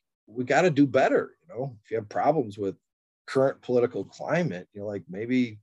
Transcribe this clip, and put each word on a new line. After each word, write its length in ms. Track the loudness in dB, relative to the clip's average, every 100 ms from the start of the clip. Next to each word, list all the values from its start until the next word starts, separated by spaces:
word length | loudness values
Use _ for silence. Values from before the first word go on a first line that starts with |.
| _ _ _
we 180 | -8
gotta 260 | 0 2 4
do 160 | 4 4
better, 460 | 4 4 2 -2 _
you 120 | -16
know? 220 | -10 -10 -10
If 60 | -8
you 60 | -8
have 120 | -6
problems 500 | -2 0 2 -2 -4
with 180 | -6 -6 _ _ _ _ -4
current 340 | 2 2 0
political 420 | 0 2 2 -2
climate, 640 | -10 -10 -4 -2 -2 -6 -12
you 80 | -12
know, 40 | -8
like, 160 | -8 -10
maybe 500 | -10 -2 0 0 -6